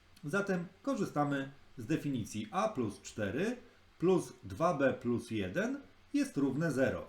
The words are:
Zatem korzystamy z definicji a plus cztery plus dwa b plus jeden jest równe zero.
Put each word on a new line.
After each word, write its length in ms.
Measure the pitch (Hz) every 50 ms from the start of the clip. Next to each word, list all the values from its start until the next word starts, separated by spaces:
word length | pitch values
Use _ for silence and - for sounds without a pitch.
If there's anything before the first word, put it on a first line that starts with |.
| - - - - -
Zatem 440 | 147 170 202 196 - 185 175 170 - - -
korzystamy 680 | - 277 262 208 190 - - 147 147 143 143 135 135 139 - - - - -
z 80 | 131 113
definicji 600 | 117 160 151 - 147 131 117 98 - - 104 - -
a 180 | - 185 220 214
plus 320 | - 131 117 98 - -
cztery 560 | - - - 113 104 95 113 147 196 233 247 - - - - - - - - -
plus 340 | 160 185 185 160 147 - - - -
dwa 300 | 98 92 98 160 180 175
b 200 | 131 139 127 123
plus 380 | - - 120 120 107 - -
jeden 460 | 113 104 95 90 95 175 220 254 277 277 - - - - - - -
jest 240 | 285 277 - -
równe 340 | 139 139 135 123 151 170 165
zero. 340 | 123 131 131 107 - - -